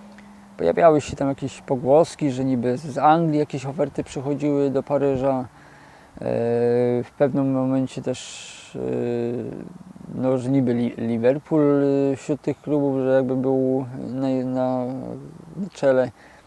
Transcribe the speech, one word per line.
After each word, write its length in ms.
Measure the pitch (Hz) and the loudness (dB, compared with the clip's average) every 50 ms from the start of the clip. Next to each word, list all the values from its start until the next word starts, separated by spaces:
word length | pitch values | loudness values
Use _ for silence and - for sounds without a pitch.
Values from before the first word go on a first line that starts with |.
| - - - - - - - - - - - | -20 -20 -20 -20 -20 -20 -20 -20 -20 -18 -8
Pojawiały 440 | - - 82 - - 175 170 156 151 | -2 0 0 4 6 6 6 6 6
się 160 | 135 - - | 2 -2 -6
tam 120 | - 139 139 | -4 -2 -2
jakieś 340 | 139 - - 131 - - - | -2 -4 -6 -8 -8 -8 -6
pogłoski, 680 | - 143 127 - 123 135 151 170 - - - 160 147 | -4 -4 -2 2 4 6 6 6 4 0 -4 -2 -2
że 140 | 127 127 135 | -2 0 -2
niby 340 | 135 131 123 113 123 123 127 | 0 0 0 0 0 -2 -2
z 200 | 147 165 123 - | -4 -8 -4 2
Anglii 400 | - 151 156 165 170 160 151 147 | 4 4 6 6 4 2 2 0
jakieś 280 | 151 - - 143 123 | 0 -2 -4 -8 -6
oferty 380 | 139 143 160 147 143 - - 143 | -6 -4 -4 -4 -4 -2 -6 -8
przychodziły 680 | - - 151 131 139 147 135 147 147 143 143 143 139 | -6 -6 -8 -4 -4 -4 -2 0 0 2 2 2 2
do 120 | 131 139 127 | 0 -2 -2
Paryża. 560 | - 143 139 135 143 135 131 127 139 135 131 | 0 0 0 2 2 0 2 0 0 0 0
E, 60 | 127 120 - - - - - - - - - - - - - - - 123 120 120 117 117 120 120 120 120 120 120 123 123 120 123 117 | -2 -6 -12 -20 -20 -20 -20 -20 -20 -20 -20 -20 -20 -20 -14 -8 -4 -4 -2 -2 0 0 0 2 2 2 2 2 2 2 0 0 -2
w 80 | - - - | -4 -2 0
pewnym 340 | 147 143 135 143 135 135 135 | 0 0 2 0 0 0 0
momencie 500 | 131 131 131 131 135 131 127 - - 131 | 0 0 0 0 0 -2 -2 -6 -8 -6
też, 760 | 131 127 - - - - - - - - - - - - 135 | -6 -6 -6 -8 -14 -16 -16 -18 -18 -20 -20 -20 -16 -10 -8
e, 20 | 127 127 127 123 120 120 120 120 117 117 120 123 110 113 - - - - - - - - - - - - - | -6 -4 -2 -2 -2 -2 -2 -2 -2 -4 -4 -6 -6 -8 -10 -12 -12 -14 -16 -20 -20 -20 -20 -20 -16 -12 -8
no, 220 | - 123 131 131 131 | -4 0 0 0 0
że 120 | 120 123 | 0 0
niby 240 | 135 139 131 123 120 | 2 2 2 2 2
Li-, 200 | 120 120 117 - - | 0 0 -2 -2 -4
Liverpool, 840 | 117 113 117 113 113 123 135 147 - - 165 156 147 143 143 143 143 139 139 139 139 139 135 | -4 -2 -2 2 2 2 2 2 0 0 2 4 4 4 4 4 4 2 2 2 2 2 0
y, 40 | |
wśród 260 | 131 - - 151 131 - | -2 -4 -4 -4 -4 -2
tych 180 | - 143 - | -6 -6 -6
klubów, 380 | - - 147 147 143 143 135 135 | -4 -2 0 0 0 0 0 0
że 160 | 131 131 131 | 2 2 4
jakby 220 | 135 135 123 131 | 4 2 2 0
był 500 | 131 127 135 131 131 131 131 131 131 135 123 123 131 131 113 117 | 0 0 0 2 2 2 2 0 -2 -2 -6 -8 -10 -10 -8 -6
na, 140 | 131 135 135 131 131 127 | -4 -2 -2 0 -2 -2
na, 400 | 127 127 131 127 127 127 127 123 123 131 131 127 120 120 131 139 143 151 - - 165 156 | -2 -2 -2 -2 0 -2 -2 -4 -4 -6 -8 -10 -10 -10 -12 -14 -16 -18 -18 -20 -16 -10
na 120 | 156 196 185 - | -10 -10 -10 -6
czele. 380 | - - 139 135 127 127 127 - - - - - - - | 0 2 4 4 4 2 0 -2 -10 -20 -20 -20 -20 -20